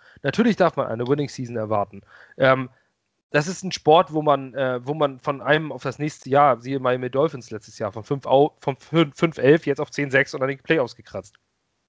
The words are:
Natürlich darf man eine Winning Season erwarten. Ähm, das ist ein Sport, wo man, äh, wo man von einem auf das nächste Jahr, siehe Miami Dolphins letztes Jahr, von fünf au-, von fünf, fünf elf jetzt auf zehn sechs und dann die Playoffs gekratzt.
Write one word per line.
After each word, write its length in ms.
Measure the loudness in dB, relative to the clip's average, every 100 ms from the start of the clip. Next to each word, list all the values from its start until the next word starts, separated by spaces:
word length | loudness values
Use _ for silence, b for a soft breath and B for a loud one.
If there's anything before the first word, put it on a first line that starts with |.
| b b
Natürlich 320 | -6 0 2
darf 220 | 4 2 2
man 100 | -4
eine 220 | -4 -2
Winning 200 | -2 -2
Season 280 | -6 -8 -6
erwarten. 460 | -2 -2 -2 -8 _ B B 0
Ähm, 340 | 2 2 0 _ _ _ _ _ _
das 180 | -2 -2
ist 160 | -8
ein 80 | -8
Sport, 400 | -4 4 4 4
wo 100 | 0
man, 320 | 0 0 -2
äh, 260 | -6 -4 -4 -6
wo 80 |
man 240 | -2 -2 -2
von 220 | -8 -6
einem 320 | 0 0 0
auf 100 | -8
das 160 | -10 -6
nächste 320 | -8 -8 0
Jahr, 300 | 4 4 2
siehe 180 | -2 -4
Miami 320 | -2 -2 -4
Dolphins 400 | -2 -2 -4 -14
letztes 280 | -16 -16 -10
Jahr, 120 | -10
von 140 | -8
fünf 220 | -6 -6 2
au-, 280 | 4 4 _
von 160 | -8 -8
fünf, 400 | -4 0 0 0
fünf 220 | -4 0
elf 280 | 4 4 4
jetzt 140 | -4
auf 100 | -4
zehn 200 | -6 0
sechs 240 | 0 0
und 60 | -2
dann 100 | -6
die 60 | -6
Playoffs 380 | -2 -2 -2
gekratzt. 400 | -6 -14 -14 -14 _ _ _ _ _